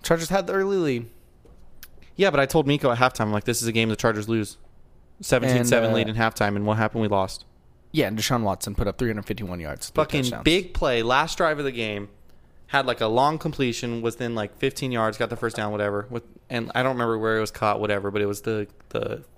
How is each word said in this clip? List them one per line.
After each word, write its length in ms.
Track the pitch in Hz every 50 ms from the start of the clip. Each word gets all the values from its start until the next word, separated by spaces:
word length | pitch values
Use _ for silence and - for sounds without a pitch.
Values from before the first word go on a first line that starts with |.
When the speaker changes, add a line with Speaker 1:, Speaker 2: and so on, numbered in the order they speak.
| -
Speaker 1:
Chargers 260 | - 165 165 165 151
had 180 | 185 196 185
the 60 | 175 190
early 240 | 190 190 196 196
lead. 320 | 190 170 147 127 117 117 - - - - - - - - - - - - - - - - - - - - - -
Speaker 2:
Yeah, 160 | - 190 196
but 80 | 151 139
I 60 | 135
told 200 | - - 160 147
Miko 220 | 139 143 139 - 131
at 60 | 117
halftime, 340 | 120 127 127 - - 113 107
like, 120 | 107 104 -
"This 180 | - 117 -
is 60 | 117
a 40 | 117
game 180 | 110 113 113 113
the 60 | 107
Chargers 320 | - - 117 107 107 104
lose." 300 | 107 113 110 104 - - - - - - - - - - - - - - -
Seventeen 440 | - - 139 127 120 127 127 123 120
seven 200 | 120 131 117 113 113
Speaker 1:
And, 40 | 117
uh, 40 |
Speaker 2:
lead 120 | 117 113 110
in 60 | 110
halftime, 400 | 117 113 113 - - 107 101 101
and 100 | 101 104
what 120 | 104 107
happened? 240 | 110 110 107 - 117
We 60 | 110
lost. 380 | 101 101 98 95 92 - - - - - _ _ - - _ _ -
Speaker 1:
Yeah, 160 | - - 127
and 100 | 98 107
Deshaun 240 | 110 104 - 131 120 110
Watson 320 | 101 92 - - 110 98
put 120 | - 113
up 100 | 101 -
three 120 | - 127 117
hundred 160 | 110 104 98
fifty-one 320 | - 104 92 104 90 90 87
yards, 300 | 80 73 71 - - -
three 120 | - - 151
Speaker 2:
Fucking 180 | - - 147 131
Speaker 1:
touchdowns. 200 | 123 120 - -
Speaker 2:
big 300 | 147 165 196 180 - -
play, 300 | - 175 143 123 117 113
last 340 | 117 127 139 156 160 -
drive 200 | - 175 160 151 147
of 60 | 147
the 60 | 139
game. 380 | 127 117 113 107 104 101 101 101 - - - - - - - - - - - -
Had, 160 | - 139 135
like, 140 | 127 117 -
a 80 | 117
long 300 | 110 113 123 135 147 160
completion, 640 | 151 - 160 143 - 135 123 113 - - 120 117 117
was 160 | 113 117 113
then, 180 | - 127 117 117
like, 220 | 113 104 101 -
fifteen 340 | - 147 135 - - 139 131
yards, 260 | 123 117 110 110 107
got 120 | - 120 107
the 80 | 120
first 180 | 110 - 113 110
down, 160 | - 107 104
whatever. 340 | 107 104 104 101 101 101 101 120
With, 140 | 120 117 - - - - - -
and 200 | 131 117 113 - -
I 80 | 120 127
don't 100 | 131 131
remember 240 | 123 120 113 113
where 200 | 107 110 110 110
it 20 | 110
was 100 | 110 104
caught, 280 | - - 107 104 104 107
whatever, 320 | 104 104 104 101 98 101
but 100 | 101 104
it 40 | 104
was 160 | 101 101 101
the, 260 | - 113 110 107 104 - - - - -
the 340 | - - 110 - 110 120 - - -